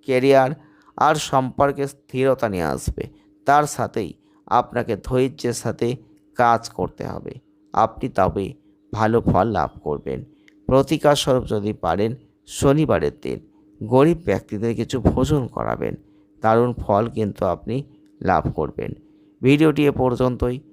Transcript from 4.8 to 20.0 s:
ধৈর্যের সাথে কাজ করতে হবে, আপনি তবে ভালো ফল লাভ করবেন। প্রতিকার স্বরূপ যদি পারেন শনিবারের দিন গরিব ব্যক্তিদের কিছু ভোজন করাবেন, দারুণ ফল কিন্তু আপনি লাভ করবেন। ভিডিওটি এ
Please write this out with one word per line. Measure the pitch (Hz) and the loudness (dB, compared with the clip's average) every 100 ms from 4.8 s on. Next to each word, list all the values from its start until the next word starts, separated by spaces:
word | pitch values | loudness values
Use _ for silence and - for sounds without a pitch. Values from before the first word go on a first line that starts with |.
| 117 104 - | -4 -4 -2
ধৈর্যের | 127 131 135 123 117 | 0 0 -2 -6 -4
সাথে | 120 101 117 123 - _ _ - | -6 -4 -4 -4 -10 _ _ 0
কাজ | 120 117 - - | 4 4 0 -8
করতে | 92 - - | -8 -6 -10
হবে, | - - - _ _ _ | -10 -12 -16 _ _ _
আপনি | - 110 - 139 - | 0 0 -2 -6 0
তবে | 95 - 95 - _ _ _ | 0 0 -6 -10 _ _ _
ভালো | 101 110 117 110 | -2 2 2 2
ফল | 92 104 98 | 2 2 0
লাভ | 71 - 80 | -2 -4 -6
করবেন। | 73 - 65 65 _ _ _ - | -6 -6 -8 -10 _ _ _ 0
প্রতিকার | 131 135 156 151 147 | 2 2 2 2 2
স্বরূপ | - 131 110 | 2 0 0
যদি | 107 101 98 | -4 -4 -4
পারেন | 87 85 110 127 _ _ _ | -2 0 -2 -4 _ _ _
শনিবারের | - 143 143 147 101 73 - | -2 2 2 2 2 0 -4
দিন | - 62 - _ _ _ | -10 -10 -12 _ _ _
গরিব | 107 123 147 165 175 | 0 4 4 2 -2
ব্যক্তিদের | 95 - 104 117 110 | -4 -4 -6 -4 -4
কিছু | 117 131 110 | -4 0 0
ভোজন | - 139 151 123 - | 2 0 0 -2 -6
করাবেন, | 55 58 57 - _ _ _ _ | -6 -4 -6 -8 _ _ _ _
দারুণ | 110 113 123 117 | 2 4 2 -2
ফল | - 101 113 110 | 0 0 0 -2
কিন্তু | 107 - 95 | -4 -2 -2
আপনি | 85 - 120 139 _ _ _ | -2 -4 -8 -8 _ _ _
লাভ | - 85 - - | 0 0 0 -4
করবেন। | 76 - - - _ _ _ _ | -6 -6 -10 -10 _ _ _ _
ভিডিওটি | 123 143 156 147 143 | 2 4 4 4 0
এ | 139 | 2